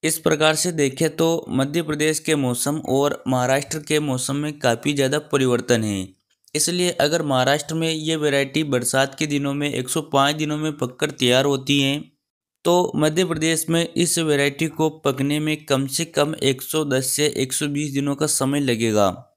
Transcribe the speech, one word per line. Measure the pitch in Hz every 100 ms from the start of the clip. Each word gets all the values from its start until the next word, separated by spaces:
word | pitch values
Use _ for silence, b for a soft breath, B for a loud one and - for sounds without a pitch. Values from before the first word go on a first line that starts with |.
इस | 156 160
प्रकार | - 156 156 156
से | 180
देखें | 160 139 131 160
तो | 151 165 165 -
मध्य | 127 135 156
प्रदेश | 156 151 151 156
के | - 151
मौसम | 127 123 - 151 -
और | 135 143 - -
महाराष्ट्र | 127 127 135 143 156
के | 151 151
मौसम | 151 127 127 139
में | 151 147
काफ़ी | 127 117 143
ज़्यादा | 143 135 147
परिवर्तन | 147 143 127 120 113 120
है, | 107 98 92 _ _ _ _ 147
इसलिए | 160 175 180 -
अगर | 147 165
महाराष्ट्र | 151 131 127 147 147 160
में | 165
ये | 160 156 160
वैरायटी | 151 139 135 135 156
बरसात | 127 120 135 139 -
के | 156
दिनों | 143 143
में | 143 143
एक | 135 127
सौ | 165
पाँच | 151 139 139 156
दिनों | 151 151
में | 156
पककर | 147 127 - 151
तैयार | 139 123 123 143
होती | 135 131 143
है, | 139 143 - _ _ _ _ _ -
तो | 175 180 -
मध्य | 151 156 185
प्रदेश | 160 160 160 -
में | 165 170
इस | - 165 -
वैरायटी | 160 147 143 139 160
को | 156 160 156
पकने | 147 131 139 147
में | 151 151 151
कम | 135 135
से | 135 165
कम | - 147 156
एक | 131 127
सौ | - 156 151
दस | 131 131
से | - 147 -
एक | 131
सौ | - 151
बीस | 143 151
दिनों | 135 143 139
का | 151
समय | - 135 143
लगेगा | 139 117 117 104 101 - -